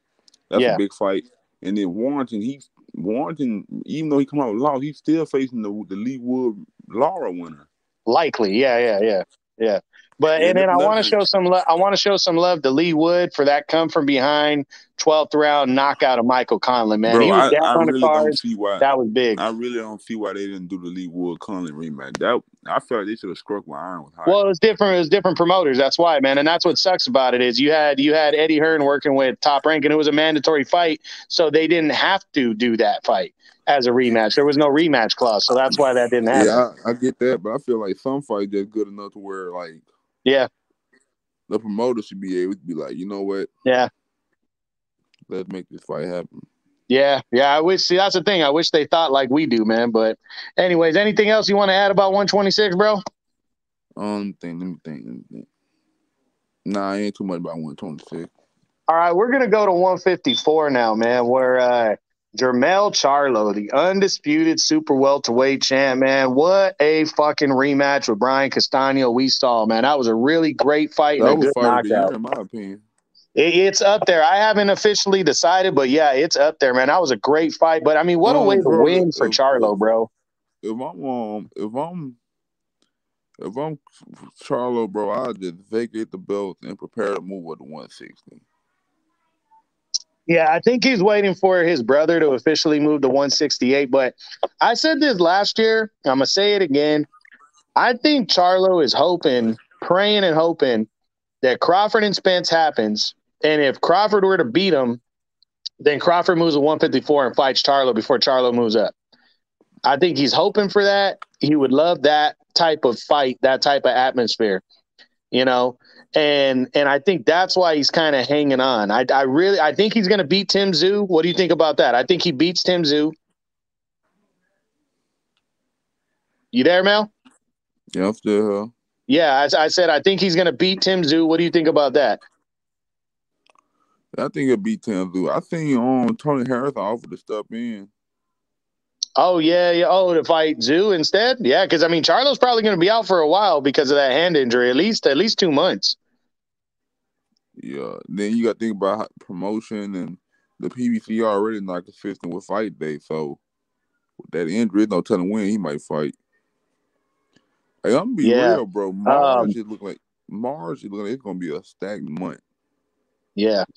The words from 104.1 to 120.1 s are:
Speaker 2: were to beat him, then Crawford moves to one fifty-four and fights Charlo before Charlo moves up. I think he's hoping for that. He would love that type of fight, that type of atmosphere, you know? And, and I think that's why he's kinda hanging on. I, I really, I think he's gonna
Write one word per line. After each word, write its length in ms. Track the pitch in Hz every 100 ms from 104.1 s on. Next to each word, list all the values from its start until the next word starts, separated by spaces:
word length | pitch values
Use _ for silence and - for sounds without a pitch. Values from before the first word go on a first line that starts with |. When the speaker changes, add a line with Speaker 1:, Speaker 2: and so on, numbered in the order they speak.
| 208
Speaker 2:
were 140 | 190 185
to 80 |
beat 280 | 127 135 196
him, 280 | 147 123 120 _ _ _ _ _ _ - -
then 180 | 147 139
Crawford 400 | - 175 170 165
moves 160 | 170
to 60 | 147
one 180 | 143 151
fifty-four 480 | 156 127 - 147 123
and 80 |
fights 280 | 117 139 123
Charlo 300 | - 139 131
before 280 | 110 - 123
Charlo 340 | 139 131 123
moves 220 | 120 117 110
up. 180 | 92 - _ _ _ _ _ _ _ _
I 140 | - 139
think 200 | 180 135
he's 160 | 135
hoping 340 | 127 196 208 202
for 160 | 208
that. 340 | 202 202 196 - - -
He 160 | 143 151
would 160 | 135
love 300 | 131 170 165
that 340 | 139 151 147 - _
type 300 | - 165 151
of 160 | 127 110
fight, 380 | - 147 131 123
that 220 | 131 127
type 200 | 147 139
of 60 | 131
atmosphere, 720 | 123 131 127 113 - 110 95 - _ _ _ - _ -
you 120 | 123
know? 320 | 131 123 123 - _ - -
And, 560 | 156 147 143 135 127 123
and 140 | 147 139
I 100 | 139
think 260 | 165 175
that's 320 | 117 165 185 185
why 200 | 175 151
he's 120 | 135
kinda 360 | 175 160 139
hanging 340 | 123 147 147 127
on. 320 | 131 120 101
I, 140 | 113 131
I 80 | 135
really, 380 | 135 139 190 196
I 120 | 156
think 220 | 165 214
he's 140 | 226
gonna 160 | 185